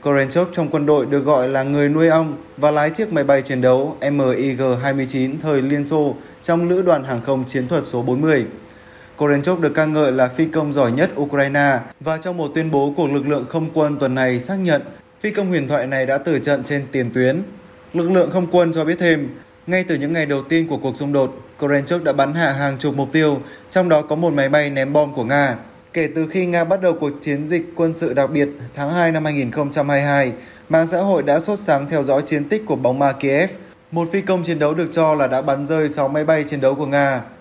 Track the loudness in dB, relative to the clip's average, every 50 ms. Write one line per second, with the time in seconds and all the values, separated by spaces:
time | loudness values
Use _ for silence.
0 | 0 2 2 2 2 2 0 0 0 0 -2 -4 -2 0 0 0 2 4 4 2
1 | 2 2 0 0 2 2 2 2 2 0 0 0 0 0 0 2 2 2 2 4
2 | 4 4 4 4 2 0 -4 -8 -12 -18 -8 0 0 2 2 2 0 0 0 -2
3 | -4 -2 0 0 4 4 4 4 4 0 -2 2 4 4 4 4 2 -2 -4 -4
4 | -2 -2 0 2 2 2 2 0 0 -2 0 0 0 0 0 0 -2 -2 -2 -2
5 | -2 -2 -2 -2 -2 -2 -2 -4 -2 0 0 0 2 0 0 -2 -2 0 0 0
6 | 0 0 -2 -6 -12 -20 -20 -12 -2 0 0 0 2 2 2 2 4 2 2 2
7 | 0 -4 -6 -6 -2 -2 -2 -2 -2 -4 -4 -4 -4 -2 -2 -2 -2 -2 -4 -4
8 | -2 -2 -2 0 2 2 2 2 0 -2 -8 -16 -20 -20 -20 -20 -20 -20 -20 -20
9 | -20 -20 -6 -2 0 2 2 2 2 0 0 0 0 0 2 2 0 2 2 2
10 | 2 2 4 2 2 0 2 -2 -2 0 0 -2 -2 0 0 2 2 2 2 2
11 | 0 0 0 -4 -4 -2 0 0 0 0 2 2 2 2 2 0 -2 -8 -18 _
12 | -6 -6 -6 -4 -6 -8 -6 -4 -6 -4 -2 -2 -2 0 0 0 0 0 0 -2
13 | 0 0 0 0 0 0 -2 -2 -2 -4 -4 -4 -4 -2 0 0 0 0 0 0
14 | -2 -2 0 0 0 0 0 -2 -2 -4 -4 -2 0 0 0 0 -2 -6 -18 -20
15 | -20 _ _ _ -6 -4 -2 -2 -2 0 0 -2 -2 0 -2 -2 -2 -2 -2 -2
16 | 0 0 0 -2 0 0 -2 0 0 0 -2 -2 -2 -4 -4 -4 -4 -4 -2 -2
17 | -2 0 0 2 2 2 2 0 -4 -8 -12 -20 -20 -20 -20 -20 -20 -6 -4 -2
18 | 0 2 4 4 2 2 2 -2 -2 2 4 4 4 4 2 0 0 0 0 0
19 | 2 2 2 2 0 -6 -8 -14 -20 -20 -20 -18 -6 -2 -2 -2 0 0 -2 -2
20 | -2 -2 -2 -2 0 0 -2 -4 -2 0 0 0 0 0 -4 -4 -4 -4 -4 -4
21 | -4 0 2 2 2 0 -2 -10 -20 -20 -10 -4 -2 0 2 0 0 0 -2 -2
22 | 0 0 2 2 2 0 2 0 0 0 0 0 -2 -4 -4 -2 -4 -4 -2 -2
23 | -4 0 0 2 2 2 2 0 -4 -12 -18 -20 -20 -4 -2 0 2 4 4 2
24 | 2 0 -2 0 0 0 2 2 0 2 2 2 2 0 -2 -2 -2 0 2 2
25 | 2 2 -2 -6 -2 0 2 2 2 0 -2 -4 -10 -18 -20 -20 -20 _ -4 -4
26 | -2 -2 -2 -4 -4 -2 -2 -2 -2 0 0 0 2 0 0 2 2 0 0 2
27 | -2 -4 -4 -6 -6 -4 -4 -4 -2 -2 -2 -2 -2 -4 -4 -2 -2 -2 0 -2
28 | -4 -2 0 0 0 2 2 0 0 0 -2 -12 -16 -14 -8 -6 -6 -2 0 2
29 | 2 2 2 0 -2 -2 -2 -2 -2 -2 -2 -2 -4 -2 -2 -2 0 0 0 0
30 | 2 2 2 2 2 0 -2 -8 -14 -20 -20 -20 -6 0 2 2 2 2 0 0
31 | 2 2 2 2 2 2 2 2 2 -2 -4 -4 0 0 0 0 0 -2 -2 -2
32 | 0 2 2 0 0 0 -2 -2 -2 -2 -2 -4 -2 -2 -4 0 0 0 0 2
33 | 2 0 0 0 -2 0 2 2 2 0 -2 -10 -18 -20 -20 _ _ _ -4 -4
34 | -4 -2 -2 -4 0 0 0 0 0 -2 -2 0 0 0 0 0 -2 -2 0 2
35 | 2 2 4 2 2 2 0 0 0 0 -2 -2 -2 -2 0 0 0 0 0 -2
36 | -2 0 0 0 2 2 2 2 0 -4 -4 0 2 2 2 0 -4 -2 0 2
37 | 2 2 0 -2 -6 -10 -18 -20